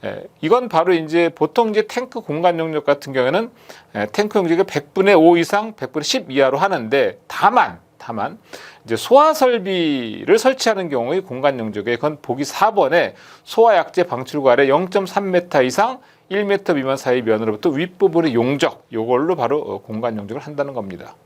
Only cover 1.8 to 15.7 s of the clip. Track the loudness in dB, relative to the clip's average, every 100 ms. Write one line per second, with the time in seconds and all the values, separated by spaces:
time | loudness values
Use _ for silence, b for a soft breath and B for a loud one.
1.8 | -2 -6 -8 -10 -8 0 0 0 -4 -4
2.8 | -2 -2 -2 -2 0 0 -4 B B B
3.8 | B -8 -6 -2 0 0 0 0 0 -2
4.8 | -6 0 4 6 6 6 2 -2 -4 -10
5.8 | -10 -8 -4 -4 -4 2 2 2 0 -2
6.8 | -2 0 0 -2 _ 0 2 4 0 -4
7.8 | _ _ -12 -8 -8 -10 B B B B
8.8 | -6 -6 4 6 6 4 2 0 -2 -2
9.8 | -2 -2 -6 -8 2 4 4 0 -2 -2
10.8 | -2 -4 -2 -4 -6 -2 -2 -2 -6 -6
11.8 | -4 -2 -2 -6 -8 -6 -6 0 0 2
12.8 | 2 2 0 B B B -8 2 4 4
13.8 | 0 -2 -2 -4 -6 -2 2 4 4 2
14.8 | 0 -2 -2 -4 0 -2 0 0 0